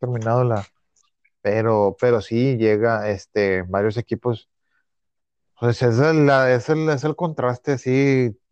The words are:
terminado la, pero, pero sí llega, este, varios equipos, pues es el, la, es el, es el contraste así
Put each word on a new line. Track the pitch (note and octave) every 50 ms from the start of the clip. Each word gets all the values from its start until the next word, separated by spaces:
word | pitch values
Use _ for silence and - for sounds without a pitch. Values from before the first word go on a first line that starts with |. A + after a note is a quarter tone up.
terminado | - B2 B2 A#2 A2 A2+ A#2 B2 B2+
la, | A#2+ A2+ G2+ G2 - _ _ _ _ _ _ _ _ _ _ _ _ _ _ _
pero, | G#2 G#2 A2 A2 A2+ A2 G#2+ G2+ G2 F#2+ -
pero | - B2 A#2+ A2
sí | G2 - A#2 A#2 B2 C#3 C3
llega, | A2 A2 A2 G#2+ G#2 A2+ A#2 A2+ G#2+ G#2 G#2+
este, | G2+ F#2 - _ _ G#2+ G2+ G2 F#2+ F#2 F2+
varios | F2+ F#2+ G2 G2+ A2 G#2 A#2+
equipos, | A#2 - A2+ A2 - B2 A#2 G#2+ - _ _ _ _ _ _ _ _ _ _ _ _ _ _ _ _ _ _ _ _ _ _ _
pues | B2 A#2+ A2+ - B2+
es | A#2+ A2+ A#2
el, | C#3+ D#3+ D#3+ D#3 D3
la, | C#3 C#3 C3+ C3 B2+ B2+
es | A#2+ - -
el, | D#3 D#3 D#3 D#3
es | D3+ C3 B2
el | D3+ D3+
contraste | - F3 E3 D3+ - B2+ B2 B2 - - D3 C#3
así | B2+ - B2+ B2+ C3+ C#3 C#3 C3+ C3 B2+ A#2+ G#2+ - _ _